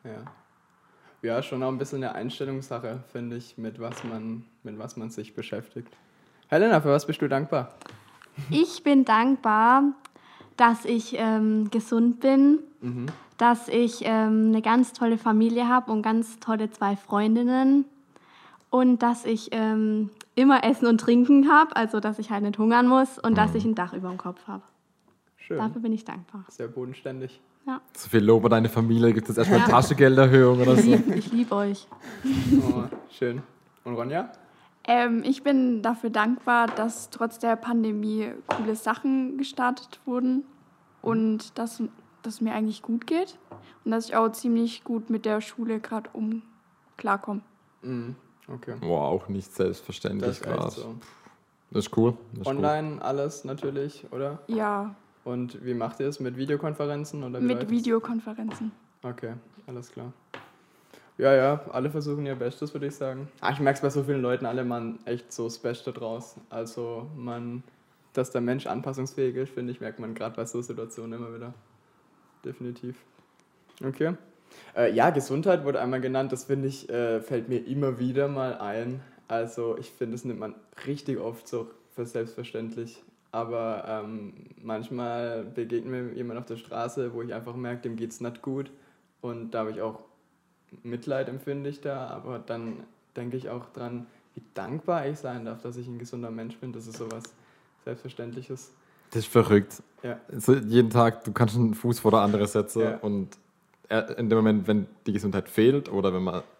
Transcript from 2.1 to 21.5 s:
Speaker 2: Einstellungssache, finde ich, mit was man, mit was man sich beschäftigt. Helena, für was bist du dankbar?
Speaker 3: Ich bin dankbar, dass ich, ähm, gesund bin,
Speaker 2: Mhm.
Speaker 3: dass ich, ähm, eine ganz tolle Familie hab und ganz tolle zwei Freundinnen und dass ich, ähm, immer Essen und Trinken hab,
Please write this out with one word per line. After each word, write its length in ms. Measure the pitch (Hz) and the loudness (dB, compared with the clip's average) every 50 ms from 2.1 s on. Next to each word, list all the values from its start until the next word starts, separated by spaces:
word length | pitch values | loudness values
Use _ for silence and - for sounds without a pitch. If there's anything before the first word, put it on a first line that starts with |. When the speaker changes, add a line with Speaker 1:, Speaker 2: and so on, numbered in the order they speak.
| - | -6
Speaker 2:
Einstellungssache, 920 | - 110 147 - - 147 135 135 135 131 - 135 120 123 113 117 131 127 _ | -6 -8 -8 -8 -8 -8 -6 -6 -8 -8 -8 -10 -10 -8 -8 -10 -10 -14 _
finde 260 | _ 123 120 120 120 | _ -10 -10 -8 -10
ich, 200 | 120 120 - _ | -12 -12 -14 _
mit 220 | - 113 110 110 113 | -10 -10 -10 -10 -10
was 240 | 113 113 113 - - | -12 -10 -10 -10 -10
man, 400 | 117 113 110 110 113 113 117 - _ _ _ _ | -10 -10 -8 -8 -8 -8 -10 -12 _ _ _ _
mit 140 | 120 107 | -16 -14
was 180 | 107 107 - - | -12 -14 -14 -12
man 140 | - 110 113 | -12 -12 -10
sich 240 | 113 - - - _ | -10 -12 -14 -12 _
beschäftigt. 580 | - 110 - - 101 - - _ 120 120 - _ _ _ _ _ _ _ _ _ _ _ _ | -14 -10 -8 -10 -10 -10 -12 _ -16 -16 -16 _ _ _ _ _ _ _ _ _ _ _ _
Helena, 320 | - 160 202 233 214 156 | 4 4 6 6 6 4
für 80 | 151 147 | 6 4
was 180 | 143 147 - | 2 2 2
bist 140 | - 156 - | -2 -4 -2
du 60 | 151 | 0
dankbar? 460 | 143 139 135 151 151 - 143 123 - - - - - - - _ - - - - _ _ - 143 131 | 0 0 0 -2 0 -2 -4 -4 -4 -12 -20 -20 -20 -20 -20 _ -20 -20 -20 -20 _ _ -16 -8 -2
Speaker 3:
Ich 320 | 165 294 339 330 - - - | 2 2 2 2 0 -2 2
bin 220 | 294 285 269 262 | 6 6 6 6
dankbar, 800 | 240 220 220 233 262 277 254 - 226 214 214 220 233 254 269 277 285 277 _ _ - _ - _ - - - - - _ | 6 4 4 6 4 2 2 2 2 4 6 6 8 8 6 6 4 0 _ _ -20 _ -20 _ -20 -20 -20 -20 -20 _
dass 280 | - 247 233 233 226 - | 6 6 6 6 2 0
ich, 300 | - 240 233 226 - 254 | -2 -2 -2 -2 -4 -6
ähm, 520 | 233 226 220 220 220 214 214 214 214 214 208 | -2 0 0 2 2 2 2 2 2 0 0
gesund 480 | - 226 220 - 247 226 233 240 240 240 | 0 -2 -2 0 2 4 4 4 4 4
bin, 400 | - 269 269 269 277 285 294 311 - - _ _ | 4 4 6 8 8 8 6 6 2 -6 _ _
Speaker 2:
Mhm. 240 | - 123 120 123 123 139 160 - - _ _ | -8 -6 -6 -4 -6 -8 -8 -10 -16 _ _
Speaker 3:
dass 300 | - 233 233 240 233 - - | 4 6 6 6 4 2 0
ich, 320 | - 226 240 226 233 - - | 2 2 2 2 0 -2 -2
ähm, 460 | - 226 220 220 220 220 220 220 220 | 0 2 2 4 4 4 4 4 4
eine 120 | 220 220 | 4 4
ganz 320 | 220 214 226 254 254 - - | 4 4 4 4 4 2 0
tolle 240 | - 247 226 226 | -2 2 2 2
Familie 500 | 220 - 233 214 214 226 233 233 233 240 | 2 2 4 4 6 4 4 2 0 2
hab 220 | 233 247 254 247 240 | 4 2 2 2 2
und 120 | 220 214 214 | -2 0 0
ganz 360 | 220 220 226 226 220 - _ | 2 2 2 0 -2 -8 _
tolle 280 | - - 220 214 220 214 | -4 -2 -2 0 -2 -4
zwei 260 | 220 - 214 196 202 | -4 -2 0 0 0
Freundinnen 920 | 196 - - 208 202 208 214 220 226 240 240 254 254 262 269 277 285 269 - _ _ _ _ _ - _ _ - - - - - _ _ _ | -2 -4 -2 0 2 4 4 4 4 4 4 4 4 6 6 6 6 4 2 _ _ _ _ _ -20 _ _ -20 -20 -20 -20 -20 _ _ _
und 320 | - 254 254 254 247 233 | 2 4 6 6 6 6
dass 240 | 240 240 240 233 - | 4 2 0 0 -2
ich, 240 | - 226 214 - - | -2 -2 -2 -2 -4
ähm, 600 | - 226 220 220 220 220 220 214 214 214 214 202 - _ - _ _ | -2 -2 0 2 2 2 2 2 2 0 -2 -4 -6 _ -20 _ _
immer 280 | - 262 277 277 262 - | 6 8 8 8 8 6
Essen 220 | 226 269 - 254 | 4 2 4 4
und 140 | 233 233 220 | 4 4 4
Trinken 500 | - - 240 240 247 240 285 277 277 | 6 6 6 6 8 8 8 8 8
hab, 260 | 294 | 8